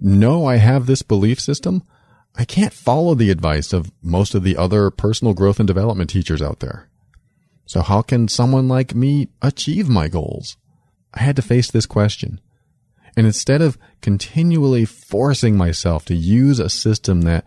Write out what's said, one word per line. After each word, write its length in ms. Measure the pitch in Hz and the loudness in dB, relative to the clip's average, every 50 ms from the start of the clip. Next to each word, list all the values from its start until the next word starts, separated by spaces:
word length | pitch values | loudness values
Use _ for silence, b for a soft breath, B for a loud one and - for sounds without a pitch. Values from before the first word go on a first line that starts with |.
know 460 | - 98 98 98 107 120 156 175 160 | 2 2 4 4 4 4 2 2 0
I 100 | 135 123 | 2 4
have 300 | 117 104 117 131 139 123 | 4 4 4 4 2 2
this 160 | 127 135 - - | 0 -2 -2 0
belief 380 | - 110 98 98 110 127 - | -2 -2 0 2 0 0 -2
system, 440 | - - 143 - - 170 185 180 - b b b b b b b b b - | -4 -6 -6 -4 -4 -4 -4 -4 -6 b b b b b b b b b -6
I 80 | - 120 | -6 -6
can't 280 | - - 185 208 - - | -4 0 0 0 0 -2
follow 420 | - - - 123 151 170 170 160 | -6 -2 0 0 2 2 0 2
the 160 | 120 113 98 | 2 2 2
advice 420 | 92 80 87 80 76 76 76 - - | 2 0 0 -2 -2 -2 -4 -2 -2
of 200 | 90 78 - - _ - | -4 -4 -4 -12 _ -6
most 320 | 85 85 92 101 - - | -4 0 0 0 0 -2
of 80 | 101 90 | -2 0
the 140 | 95 95 | 0 0
other 340 | - 90 90 107 104 101 95 | 0 -2 0 2 2 0 0
personal 440 | - - - 104 113 - 120 117 98 | -2 -2 -2 -2 -2 0 0 -2 0
growth 240 | 87 98 98 104 - | 2 2 0 2 2
and 80 | 110 | 0
development 440 | 98 90 95 101 117 110 92 87 76 | 0 0 0 0 -2 -2 -4 -4 -4
teachers 320 | - 95 85 - 80 71 71 | -2 -4 -2 -2 -4 -4 -4
out 180 | 73 - - | -6 -6 -8
there. 280 | - 65 - - - _ _ _ _ _ _ _ _ _ _ _ _ _ _ _ _ | -10 -12 -12 -14 -18 _ _ _ _ _ _ _ _ _ _ _ _ _ _ _ _
So 160 | - - 85 87 | -6 -2 -2 0
how 200 | - 98 104 110 | 2 0 0 0
can 260 | - 131 120 117 104 | 0 0 0 0 0
someone 380 | - - 120 127 131 131 131 | 0 0 0 2 2 2 2
like 280 | 131 127 131 131 - - | 2 0 0 -2 -2 -2
me 340 | 117 127 139 143 147 131 - _ - - | -2 0 0 0 0 -2 -4 _ -4 -4
achieve 460 | 143 - - - 143 156 190 214 143 | -4 -4 -2 -6 -4 -4 -2 0 2
my 200 | 120 92 76 76 | 2 2 0 0
goals? 480 | 82 85 73 - - - - - - _ _ _ _ _ _ _ _ _ _ _ - | -2 -4 -6 -6 -8 -10 -12 -14 -18 _ _ _ _ _ _ _ _ _ _ _ -6
I 80 | - 117 | -2 -2
had 140 | 139 143 | 0 0
to 60 | 135 - | 0 0
face 280 | - 123 127 123 - | 0 2 0 0 0
this 160 | - 113 - | 0 -2 -2
question. 540 | - - 104 104 104 - - - 117 95 - _ _ _ _ _ _ _ _ _ _ b b b b b | 0 0 0 0 0 -2 -4 -10 -10 -10 -12 _ _ _ _ _ _ _ _ _ _ b b b b b
And 100 | 117 110 | 2 2
instead 340 | 110 104 - - - 135 151 | 2 2 0 0 0 2 2
of 180 | 165 151 127 b b b b b | 2 0 -2 b b b b b
continually 840 | - 104 101 98 - - - 160 165 175 165 160 143 135 127 120 113 | -4 -2 -2 -2 -4 -4 -2 0 0 2 2 2 2 2 2 2 0
forcing 720 | 107 - - - - - 202 127 147 135 - - 113 107 | -2 -4 -12 -14 -6 -4 -2 0 0 0 2 2 2 2
myself 480 | 98 87 85 82 - - 87 82 78 - | 2 2 0 -2 -2 -2 -2 -2 -2 -2
to 80 | - 87 | -4 -4
use 460 | 85 82 90 107 120 135 143 139 120 | -2 0 2 2 4 4 4 2 2
a 100 | 80 95 | 0 -4
system 520 | - - - 110 107 - - - 92 85 85 | -4 -2 -2 -2 -2 -2 0 0 0 2 2
that 220 | 85 85 82 - | 2 0 -2 -4